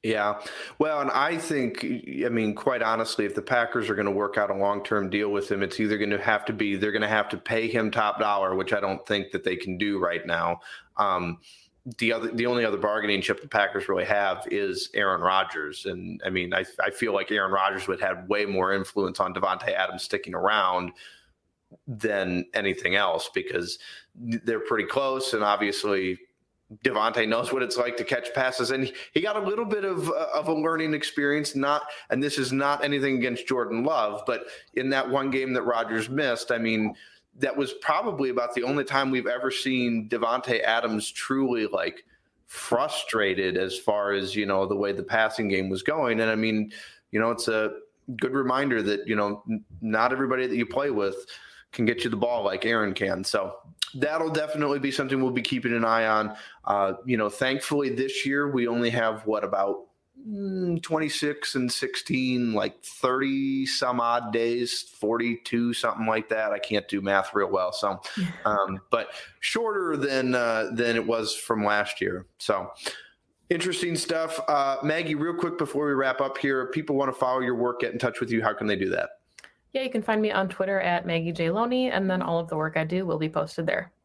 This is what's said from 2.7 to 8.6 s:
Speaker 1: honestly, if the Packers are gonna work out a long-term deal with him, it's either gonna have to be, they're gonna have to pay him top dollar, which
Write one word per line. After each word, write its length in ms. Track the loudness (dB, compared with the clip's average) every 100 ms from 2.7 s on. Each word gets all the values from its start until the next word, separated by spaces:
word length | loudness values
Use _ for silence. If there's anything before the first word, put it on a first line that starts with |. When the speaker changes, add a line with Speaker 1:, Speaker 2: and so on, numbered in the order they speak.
| 0
Speaker 1:
honestly, 420 | 2 2 0 0
if 120 | 0 -2
the 60 |
Packers 460 | 0 2 2 0 0
are 60 |
gonna 160 | 0 2
work 260 | 2 0 2
out 140 | 0
a 40 |
long-term 560 | 2 2 2 0 0 2
deal 180 | 0 2
with 200 | 0 0
him, 140 | -2
it's 160 | -2 0
either 180 | 0 2
gonna 240 | 2 2
have 240 | 2 2 0
to 60 |
be, 220 | 0 0
they're 160 | 2 0
gonna 160 | 2 2
have 220 | 2 2
to 80 | -4
pay 320 | -2 0 2
him 240 | 0 0
top 260 | 2 0 2
dollar, 380 | 0 2 2
which 160 | 0